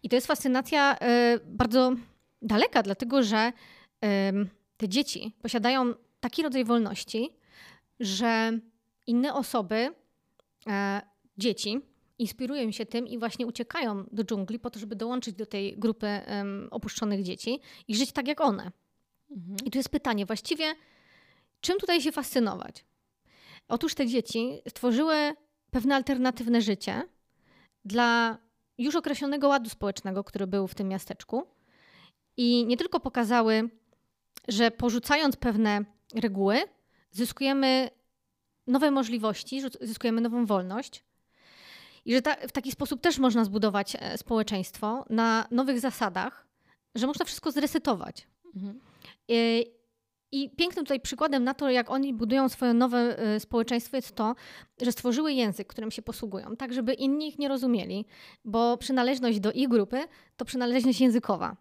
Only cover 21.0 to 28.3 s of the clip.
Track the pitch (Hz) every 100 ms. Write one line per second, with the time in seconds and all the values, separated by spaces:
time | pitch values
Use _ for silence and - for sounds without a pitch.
21 | _ _ _ _ _ _ - 381 381 339
22 | 277 294 262 262 220 - - - _ _
23 | _ _ _ _ - - - 233 320 -
24 | 247 240 - 226 247 285 240 - 247 233
25 | 320 311 294 302 _ _ _ 254 247 277
26 | 269 262 254 240 233 233 214 196 - 196
27 | 339 _ _ _ _ _ _ _ 202 226
28 | 240 233 226